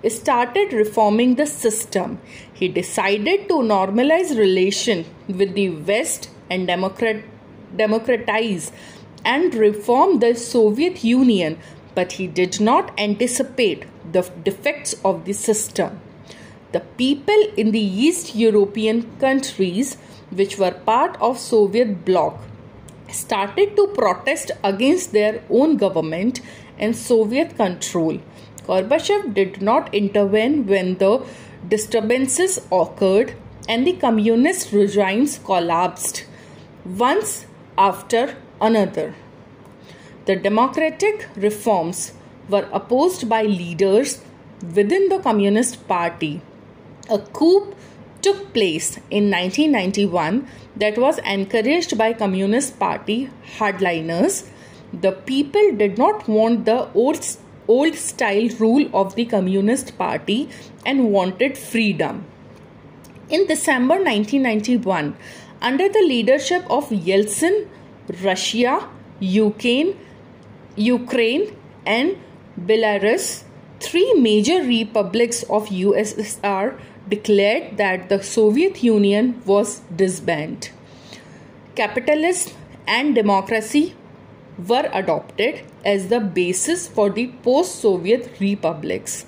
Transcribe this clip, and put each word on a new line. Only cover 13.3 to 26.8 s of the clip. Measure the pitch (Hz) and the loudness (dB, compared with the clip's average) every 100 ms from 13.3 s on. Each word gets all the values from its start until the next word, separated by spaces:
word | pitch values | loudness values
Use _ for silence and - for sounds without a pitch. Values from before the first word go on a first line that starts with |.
| 247 269 - 220 151 - - 165 | -2 -4 0 0 -2 -10 -20 -2
the | 175 180 170 | -2 -2 -6
defects | 165 190 285 - - - | -6 -4 -4 -4 -8 -4
of | - 170 170 | -2 -2 -6
the | |
system. | 202 - 208 - - 170 - - - - - - - - | -6 -2 -2 -2 -4 -4 -6 -20 -20 -20 -20 -20 -20 -8
The | - | -8
people | - - 254 285 - 427 427 - | -8 -4 -2 -2 2 4 4 2
in | 220 | 0
the | 220 | 0
East | 208 185 285 359 - 208 | -2 2 2 0 -6 0
European | 226 208 202 220 220 226 233 - | 4 4 2 0 0 0 -4 -2
countries, | 269 269 269 - 190 180 277 - - - - | 0 0 -2 -2 -2 0 -4 -6 -18 -20 -14
which | 185 196 - | -2 -2 0
were | 185 | -2
part | 180 - 233 339 - | 0 0 2 2 0
of | 233 254 | -2 -2
Soviet | - 226 202 214 240 190 185 | 0 2 2 2 0 -2 0
bloc, | 180 156 156 - - - - - - - | 0 0 -4 -18 -20 -20 -20 -20 -20 -14
started | - - 208 202 - 403 415 | -14 -6 -4 -4 0 2 2
to | 403 | 0
protest | - 214 180 - 320 - - | 2 2 2 -2 -4 -4 -4
against | 196 196 262 359 - | -2 0 2 2 0
their | 208 208 220 - | 0 2 -2 0
own | 220 302 262 | 2 4 2
government | 196 165 160 165 214 254 - - - | 2 0 -4 -2 -2 -4 -12 -20 -20
and | - | -6